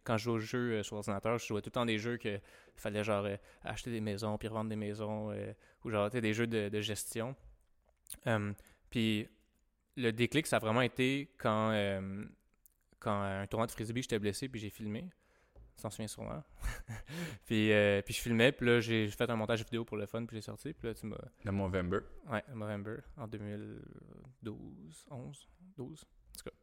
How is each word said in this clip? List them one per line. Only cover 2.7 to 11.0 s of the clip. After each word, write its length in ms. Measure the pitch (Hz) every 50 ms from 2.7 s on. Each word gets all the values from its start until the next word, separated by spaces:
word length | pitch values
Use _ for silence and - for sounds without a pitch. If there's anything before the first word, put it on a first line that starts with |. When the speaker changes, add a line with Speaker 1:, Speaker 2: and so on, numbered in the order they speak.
| _
Speaker 1:
fallait 260 | - - 107 101 104
genre, 220 | 104 110 104 101 101
euh, 120 | 101 98 - - - - - -
acheter 260 | - 110 - - 127
des 100 | 117 110
maisons, 380 | 107 110 101 98 110 107 107 107
puis 80 | -
revendre 240 | 107 110 110 110 110
des 60 | 110
maisons, 560 | 107 107 104 104 110 107 104 107 107 107 107
euh, 200 | 104 101 101 104 107 - - - _ _ -
ou 60 | 123
genre, 180 | 110 104 101 104
tu 60 | 123
sais, 40 | 127
des 120 | 110 107
jeux 140 | 107 113 117
de, 220 | 117 113 110 104 101
de 120 | 107 107
gestion. 540 | 104 113 104 - - - - 117 110 127 135 - - - - _ _ _ _ _ _ _ _ _ _ - - - - 127
Euh, 240 | 113 107 104 104 98 - - - - _ _ _
puis 380 | - 120 110 110 107 107 110 - - _ _ _ _ _ _ _ _ _ _ _ _
le 160 | 143 123 117
déclic, 340 | 110 117 120 - - 147 160
ça 100 | - 135
a 20 | 113
vraiment 220 | 110 110 107 123
été 520 | 127 117 - -